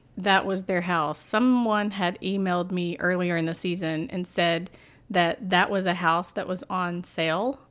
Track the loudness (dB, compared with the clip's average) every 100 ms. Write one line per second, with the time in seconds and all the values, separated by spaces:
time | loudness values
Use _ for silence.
0 | _ -4 2 4 4 -2 -2 -2 0 0
1 | 0 -4 -2 2 4 4 2 0 0 -2
2 | -2 -2 -2 -2 0 0 0 -2 -2 -2
3 | 0 0 0 0 -2 -2 -4 -2 -2 -4
4 | -4 -6 -4 0 2 0 -4 -14 -20 -20
5 | -2 2 2 0 0 2 4 2 0 2
6 | 2 2 0 -6 -6 -6 -4 -4 -2 -4
7 | -6 -2 0 0 0 -4 -8